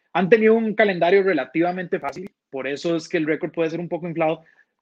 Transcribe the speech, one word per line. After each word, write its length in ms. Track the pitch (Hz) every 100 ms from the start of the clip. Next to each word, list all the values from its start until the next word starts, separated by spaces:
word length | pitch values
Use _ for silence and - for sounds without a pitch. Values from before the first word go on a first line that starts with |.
| _
Han 160 | 170 185
tenido 240 | 226 220
un 220 | 226 220
calendario 480 | 190 208 175 170 196
relativamente 760 | 190 151 127 160 175 185 175 180
fácil, 320 | 139 139 196 _ _
por 160 | 131 131
eso 280 | 143 170
es 140 | 165 160
que 80 | 175
el 100 | 151
récord 260 | 151 170
puede 180 | 170 160
ser 100 | 165
un 80 | 175
poco 180 | 170 175
inflado, 380 | 160 160 160 _ _ _ _